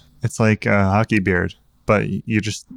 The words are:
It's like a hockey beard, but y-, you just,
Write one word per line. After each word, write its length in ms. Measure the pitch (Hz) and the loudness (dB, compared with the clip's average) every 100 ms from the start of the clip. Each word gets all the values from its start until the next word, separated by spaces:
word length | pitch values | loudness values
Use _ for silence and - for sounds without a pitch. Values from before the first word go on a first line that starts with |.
| _ _ | _ _
It's 160 | 120 - | -6 0
like 280 | 113 107 113 | 2 2 2
a 180 | 101 | 2
hockey 340 | 98 101 113 110 | 2 2 2 0
beard, 340 | 92 92 90 - _ _ - | 2 0 0 -6 _ _ 0
but 160 | 104 | 0
y-, 200 | 104 98 - | 0 -6 -4
you 140 | 110 | -4
just, 260 | 107 101 - | -2 -8 -12